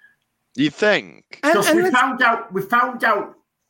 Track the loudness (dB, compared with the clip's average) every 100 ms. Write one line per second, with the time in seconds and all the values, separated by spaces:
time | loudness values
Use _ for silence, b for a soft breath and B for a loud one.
0 | b b _ _ _ -4 -2 0 0 0
1 | -2 -18 _ -4 0 2 2 2 2 2
2 | 0 0 0 0 -4 -8 -2 0 0 -2
3 | -2 -2 -4 -14 _ _